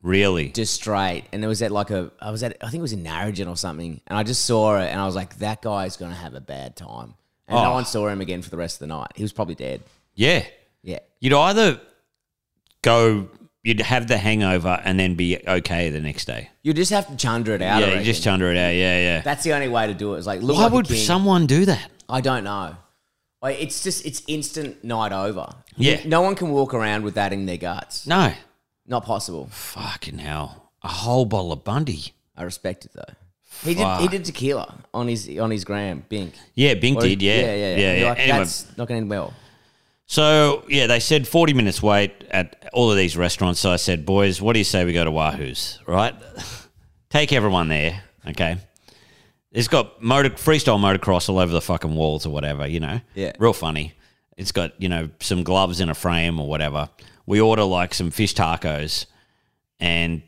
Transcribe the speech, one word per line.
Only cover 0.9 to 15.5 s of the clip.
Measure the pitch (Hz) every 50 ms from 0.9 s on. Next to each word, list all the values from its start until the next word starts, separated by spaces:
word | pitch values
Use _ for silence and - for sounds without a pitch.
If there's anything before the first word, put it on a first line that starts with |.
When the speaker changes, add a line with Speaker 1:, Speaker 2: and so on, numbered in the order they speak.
| 104 98 95 92 87 76 - -
Speaker 2:
And | - 101 107
it |
was | 110 110 98
at, | 117 107
like, | 104 101 101 -
a, | 107 92 90 - _ _
I | - 107
was | 107 107
at, | 123 117 - -
I | - 117
think | 113 170
it |
was | 170 135 110
in | 98 82
Narrogin | 82 80 80 92 107 104 90 98 87
or | 87
something. | 85 - 92 78 76 85 85 80 - _ -
And | 92 104
I | 107
just | 110 127 - -
saw | - 120 110 107 107 104 101
it | 92 80
and | - 98
I | 98
was | 98 90
like, | 95 95 92 - -
"That | 104 104 107 -
guy's | - 113 104 98 95 92 -
gonna | - 90 85 87
have | 87 87 73 64
a | 67
bad | 67 - 69 67 67 65 64
time." | - 80 64 55 58 58 57 - _ _ _ _ _ _
And | - - 120
no | 113 -
Speaker 1:
Oh. | 123
Speaker 2:
one | 127 123
saw | - - 110 104 104
him | 101 98
again | 95 85 90 87
for | 90 -
the | -
rest | 82 85 82 -
of | - 73 76
the | 80
night. | 76 64 - -
He | -
was | 101 107
probably | - - 107 85 82
dead. | - 64 65 65 - - _ _ _ _ _ _
Speaker 1:
Yeah. | - 107 139 180 135 - - - _ _ _ _ _
Speaker 2:
Yeah. | _ 95 87 - _ _ _ _
Speaker 1:
You'd | 120 131 139
either | 143 156 185 202 220 226 190 135 - - _ _ _ _ _ _ _ _ _ _ _ _ _ _ _ _ _ _ _
go, | - 123 117 117 117 113 110 104 98 90 - - - _ _ _
you'd | _ 110 117 107
have | 110 107 127 123 120 113
the | 123
hangover | 104 98 110 110 107 101 92 92 90 82 92 90 - -
and | 92 92 95
then | 95 90 90
be | 82 90 87 90 - -
okay | 90